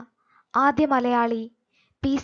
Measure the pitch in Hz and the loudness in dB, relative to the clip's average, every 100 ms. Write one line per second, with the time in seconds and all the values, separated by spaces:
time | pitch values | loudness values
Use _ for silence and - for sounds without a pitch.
0 | 240 _ _ _ _ 233 277 254 302 262 | -8 _ _ _ _ 0 2 2 2 2
1 | 247 240 233 233 226 _ _ _ _ - | 0 0 0 -2 -8 _ _ _ _ -6
2 | 269 277 | -2 -2